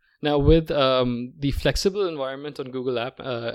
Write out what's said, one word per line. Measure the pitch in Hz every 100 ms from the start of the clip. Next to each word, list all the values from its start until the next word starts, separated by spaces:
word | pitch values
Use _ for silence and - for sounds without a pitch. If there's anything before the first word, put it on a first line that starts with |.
| _ _
Now | 151 147
with, | 143 160 160
um, | 147 135 127 123 120 123 151
the | 143
flexible | - 147 - 202 190 190
environment | 156 131 135 147 143
on | 131
Google | 131 127 120
App, | 123 -
uh, | 131 120 117